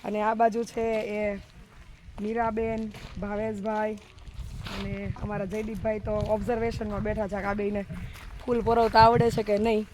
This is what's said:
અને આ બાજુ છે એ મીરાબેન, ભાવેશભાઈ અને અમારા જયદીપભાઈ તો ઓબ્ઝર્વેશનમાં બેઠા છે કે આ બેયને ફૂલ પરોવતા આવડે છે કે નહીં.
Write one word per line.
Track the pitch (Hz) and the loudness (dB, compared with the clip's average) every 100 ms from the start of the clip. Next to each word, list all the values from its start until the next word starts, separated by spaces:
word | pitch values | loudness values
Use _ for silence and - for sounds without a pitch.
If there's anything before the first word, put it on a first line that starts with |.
અને | - 208 | -4 -2
આ | 214 | 0
બાજુ | 220 226 220 | 4 2 2
છે | 226 - 226 220 | -4 -4 -2 -2
એ | 208 208 208 202 - - - - - - - - | -2 -2 -2 -4 -10 -20 -20 -20 -20 -20 -16 -8
મીરાબેન, | 208 226 226 220 226 220 220 - - - | -4 -2 0 0 -2 -2 -6 -10 -14 -8
ભાવેશભાઈ | 202 208 220 208 208 214 214 208 - - - - - - - 202 | -6 -4 -4 -4 -4 -2 -2 -4 -12 -20 -16 -12 -10 -10 -8 -8
અને | 196 196 202 - | -6 -6 -6 -6
અમારા | 208 208 190 | -6 -4 -4
જયદીપભાઈ | 214 214 208 220 214 | -4 -6 -4 -2 -2
તો | 214 | -2
ઓબ્ઝર્વેશનમાં | 214 208 214 202 233 226 - 214 202 | -2 0 0 0 0 0 -2 -4 -2
બેઠા | 214 214 202 | -2 -2 -2
છે | 202 | -2
કે | |
આ | 202 | -2
બેયને | 202 208 208 196 - - - - - - | 0 0 -2 -4 -8 -10 -12 -14 -10 -2
ફૂલ | 240 | 0
પરોવતા | 220 233 226 220 | 4 4 6 10
આવડે | 226 233 233 | 10 10 4
છે | 226 | 2
કે | 214 202 | 0 2
નહીં. | 220 214 208 | 4 2 -2